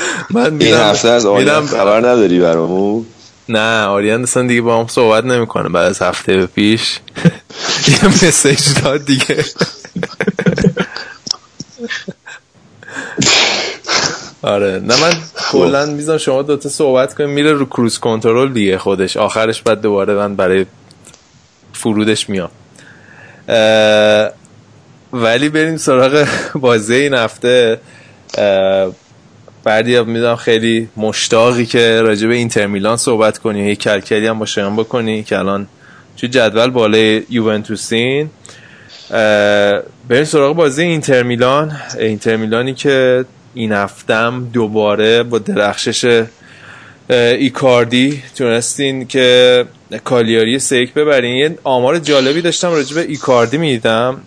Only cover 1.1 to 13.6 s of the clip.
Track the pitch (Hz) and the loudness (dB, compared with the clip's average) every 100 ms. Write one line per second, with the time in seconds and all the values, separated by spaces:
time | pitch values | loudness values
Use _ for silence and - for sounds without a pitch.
1.1 | 120 104 101 139 151 143 - 101 110 123 | 2 4 2 4 2 0 0 2 4 4
2.1 | 120 95 90 85 82 82 92 101 113 113 | 4 4 4 2 2 0 0 -2 -2 -8
3.1 | - - _ - 110 110 113 98 101 107 | -20 -20 _ -4 -2 0 0 0 0 0
4.1 | 117 123 127 123 120 117 113 117 - 113 | -2 -2 -2 0 2 2 0 0 2 4
5.1 | 110 127 123 113 - 101 87 90 - 90 | 4 2 -2 -2 -4 -2 2 0 0 -2
6.1 | - - 95 90 - 104 113 - - - | -2 0 0 0 0 2 2 -2 -8 -12
7.1 | - 170 - - - - - - 127 196 | 0 0 0 -18 -12 -8 -2 0 2 4
8.1 | - 175 - 139 139 143 143 147 147 139 | 4 2 2 2 2 0 0 0 -2 -2
9.1 | 131 - 151 147 - 175 - - - - | -2 0 -2 -4 -4 -8 -8 -14 -10 -10
10.1 | - 202 - - - 175 - - - - | -6 -6 -4 -6 -2 -2 -2 -8 -10 -18
11.1 | - - - _ - - 254 233 - - | -16 -12 -12 _ -20 -20 -14 -12 -12 -14
12.1 | - - - _ _ _ - - - - | -18 -20 -20 _ _ _ -20 -18 -14 -12
13.1 | - - - - - | -4 -2 0 0 -4